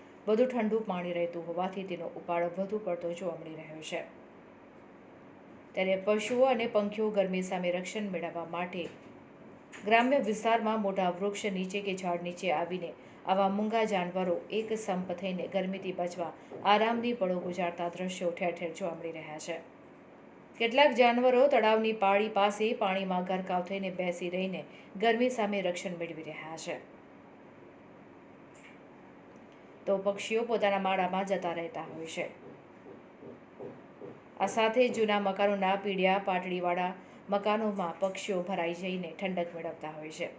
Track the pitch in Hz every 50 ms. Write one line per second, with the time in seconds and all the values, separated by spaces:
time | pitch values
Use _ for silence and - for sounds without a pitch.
0 | - - - - - 208 220 214 254 254 240 240 220 208 220 226 214 202 180 180
1 | 175 180 170 170 170 170 175 170 165 170 165 175 185 190 190 202 190 190 175 165
2 | 170 - - - - 175 175 170 175 175 170 190 196 190 214 208 - 185 175 170
3 | 175 170 175 - 190 170 160 160 160 160 160 156 156 156 156 156 - - 180 156
4 | - - - - - - - - - - - - - - - - - - - -
5 | - - - - - - - - - - - - - - - 185 190 190 190 190
6 | 185 208 214 214 214 - 247 240 254 262 254 226 233 233 - 208 208 202 202 220
7 | 214 214 202 202 185 180 185 185 185 185 196 180 180 175 175 185 180 - - 214
8 | 208 196 180 165 170 165 165 170 165 165 175 175 180 175 190 175 160 - - -
9 | - - - - - - - - - - - - - - - - - 196 226 233
10 | 240 254 285 277 208 214 208 208 - 226 233 226 214 214 220 220 202 196 190 196
11 | 185 175 175 175 202 202 202 - - 202 190 185 190 185 202 202 196 202 185 185
12 | 190 175 175 175 175 175 175 - 190 180 151 156 175 170 185 180 170 156 - -
13 | - - - - - - 190 190 196 190 196 208 214 214 226 226 214 196 202 180
14 | 175 180 180 185 185 180 170 170 - - 196 220 220 220 220 214 - 208 185 180
15 | 180 - 175 - 196 185 185 175 165 - - 190 190 190 190 185 190 185 185 185
16 | 175 175 - 180 165 156 - - - - - - - 196 208 208 220 226 240 233
17 | 233 240 233 - 190 180 180 180 180 180 175 190 180 175 175 - 170 175 - -
18 | 185 185 180 - 185 170 170 - 190 175 170 - 180 165 165 - 196 170 156 165
19 | 170 165 160 160 156 156 151 156 - 175 165 165 - - - - - - - -
20 | - - - - - - - - - - - - 233 233 233 277 294 285 240 233
21 | 247 240 233 240 247 254 254 247 269 277 277 233 214 220 220 220 220 220 214 220
22 | 196 196 202 202 220 214 214 202 202 208 208 - 214 226 247 - 220 190 190 196
23 | 190 185 180 180 185 190 185 185 185 185 180 180 175 - 196 196 190 185 170 180
24 | 180 175 175 - 185 175 180 185 190 190 180 156 143 - - - - - - 190
25 | 220 233 226 233 247 247 240 233 208 202 208 196 185 180 175 - - 185 175 165
26 | 170 160 156 156 147 151 156 147 156 156 165 160 - 175 143 - - - - -
27 | - - - - - - - - - - - - - - - - - - - -
28 | - - - - - - - - - - - - - - - - - - - -
29 | - - - - - - - - - - - - - - - - - 202 196 190
30 | 190 202 196 196 - - 220 226 220 226 226 202 208 202 202 190 190 190 190 185
31 | 180 180 185 190 196 190 196 180 185 170 165 165 170 165 - 160 160 156 147 156
32 | 160 160 - 180 - - - - - - - - - - - - - - - -
33 | - - - - - - - - - - - - 101 - - - - - - -
34 | - - - - - - - - 190 196 - 226 220 220 220 254 247 240 202 226
35 | 214 208 208 202 202 196 190 202 202 208 202 196 190 190 196 196 202 208 190 180
36 | 185 185 190 202 196 196 185 180 185 185 180 180 175 175 175 180 180 180 185 -
37 | - - - - - - 202 202 202 214 208 220 220 214 196 196 180 165 - -
38 | 196 190 190 - - - 190 180 175 196 190 175 170 170 175 175 190 185 185 185
39 | 180 160 - - 202 190 185 180 170 170 170 165 160 165 151 - 151 156 156 151
40 | 151 160 160 170 160 - -